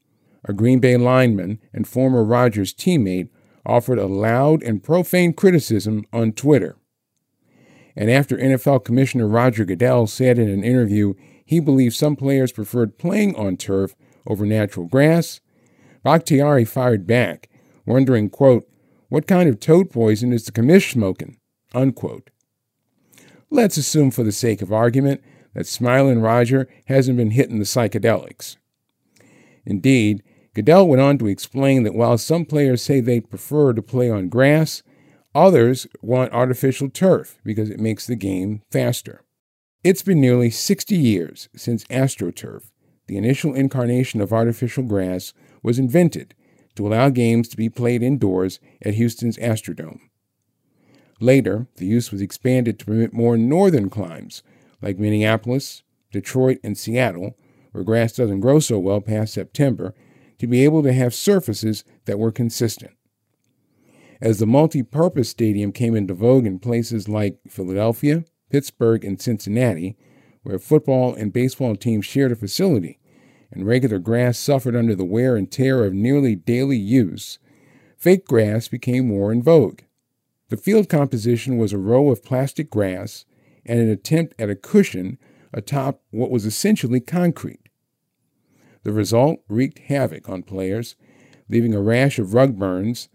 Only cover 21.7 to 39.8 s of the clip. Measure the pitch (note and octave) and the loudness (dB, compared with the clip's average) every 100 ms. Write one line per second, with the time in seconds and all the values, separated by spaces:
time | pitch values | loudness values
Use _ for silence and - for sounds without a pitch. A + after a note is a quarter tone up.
21.7 | B2 C3+ A2+ E2 A1+ - _ _ _ _ | -2 0 -2 -10 -12 -20 _ _ _ _
22.7 | _ _ _ _ _ _ _ - C#4+ G#3+ | _ _ _ _ _ _ _ -2 2 2
23.7 | - C3+ D#3 C#3 C3 A2 G2+ A#2 G2+ F#2 | 0 -2 2 2 2 -2 -2 -2 -2 -2
24.7 | G#2+ A#2+ C3 C#3 C#3 _ _ _ - E2+ | 0 2 2 0 -2 _ _ _ -12 -10
25.7 | - B2 C3 C#3 A#2+ A2 A#2+ A#2 C3+ C3 | -4 0 2 4 2 2 2 2 0 -2
26.7 | _ - C#3 C3 B2 A2 A#2 C3 A2 G2+ | _ 0 2 2 0 0 0 0 -2 -2
27.7 | C3 A2 A2 A2 G2+ - - - - _ | -2 -2 0 0 0 -4 -18 -20 -20 _
28.7 | _ _ _ _ _ _ _ _ _ A#2+ | _ _ _ _ _ _ _ _ _ -6
29.7 | G2+ C3 B2+ G#2 G#2 _ _ _ F#2+ G#2 | -2 2 4 2 0 _ _ _ -2 4
30.7 | F3+ F#3 C3 C#3 C#3+ A2 F#2+ - C3 C3+ | 6 8 6 4 2 0 -4 -6 -2 2
31.7 | C3+ G#2+ G#2 A#2 A#2 - E3 E3 D3+ C#3 | 2 2 0 2 2 0 -2 0 0 2
32.7 | B2 - C3+ A#2 A#2+ - F#2+ - D3 C#3+ | 0 0 0 2 -2 -2 -14 -4 2 2
33.7 | A#2 - B2+ B2 G#2 F#2 A2+ C3+ D3+ D#3 | 2 -4 -2 0 0 -2 2 4 4 0
34.7 | - _ _ _ _ _ C#3+ F#3 D#3+ A#2 | -4 _ _ _ _ _ 4 6 6 4
35.7 | B2+ - - A2 B2+ B2+ A#2 B2+ B2 C3+ | 2 -6 -12 -2 0 0 0 0 0 -2
36.7 | C3 C#3 - F#3+ B2+ - _ - A2 G#2+ | -2 -6 0 2 2 0 _ -8 -4 -4
37.7 | G#2 A2 A2 - A#2+ G2 F#2 F#2+ G#2 _ | -4 -4 -4 -6 -6 -4 -4 -4 -8 _
38.7 | C#3 B2 A#2+ - - _ _ _ _ _ | -2 -2 -4 -8 -20 _ _ _ _ _
39.7 | _ | _